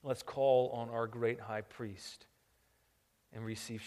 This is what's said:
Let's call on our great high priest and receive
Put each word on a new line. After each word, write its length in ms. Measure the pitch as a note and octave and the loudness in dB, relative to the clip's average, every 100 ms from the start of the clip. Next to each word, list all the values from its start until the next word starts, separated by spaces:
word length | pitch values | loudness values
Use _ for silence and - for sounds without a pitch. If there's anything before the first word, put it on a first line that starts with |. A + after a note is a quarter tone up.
Let's 180 | C#3 B2+ | -2 -4
call 480 | - - C3+ B2+ B2+ | -2 2 6 8 6
on 180 | A#2+ A#2 | 0 -4
our 180 | A#2 A2+ | -2 -2
great 320 | A#2 A#2 A#2 | 2 0 0
high 220 | A2 G#2+ | -4 -6
priest 640 | G#2+ - A2+ G2 - - - _ _ _ _ _ _ _ _ _ _ | -6 -10 -10 -10 -14 -16 -20 _ _ _ _ _ _ _ _ _ _
and 100 | A2+ | -10
receive 380 | A2 A2 - A2 | -6 -6 -8 -10